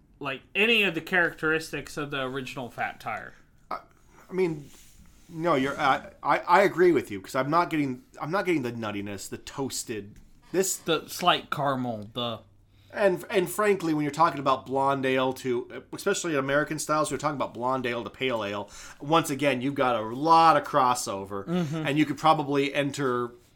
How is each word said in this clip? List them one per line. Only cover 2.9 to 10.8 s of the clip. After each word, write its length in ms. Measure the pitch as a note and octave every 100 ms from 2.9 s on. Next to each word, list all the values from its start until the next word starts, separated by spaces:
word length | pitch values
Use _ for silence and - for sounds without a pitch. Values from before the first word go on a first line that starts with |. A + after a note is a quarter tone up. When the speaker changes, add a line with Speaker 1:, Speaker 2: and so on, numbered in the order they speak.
| -
Speaker 1:
Tire. 340 | B2+ G#2+ A#1+ - _ _ -
Speaker 2:
I, 80 | - - _ _ - -
I 20 |
mean, 380 | F3+ F#3 D3+ C#3 - - - - - -
no, 260 | E3 E3+ D3
you're, 220 | C3+ C3
I, 280 | C#3+ C#3 - -
I, 160 | C3+ D#3+
I 220 | - F3
agree 300 | G3 C#3+ F3+
with 180 | D3 -
you, 100 | G2
'cause 140 | -
I'm 160 | C3+ C#3
not 180 | D#3+ A3+
getting, 320 | D#3 C#3+ B2+ - -
I'm 100 | C#3+
not 140 | F#3 F#3
getting 160 | E3
the 100 | A#2+
nuttiness, 560 | A#2 A2+ G#2 G2+ G2+ -
the 80 | A2+
toasted, 800 | - - C3+ - - G#2+ G2+ - - - -
this 240 | E3+ F#3+
Speaker 1:
The 280 | -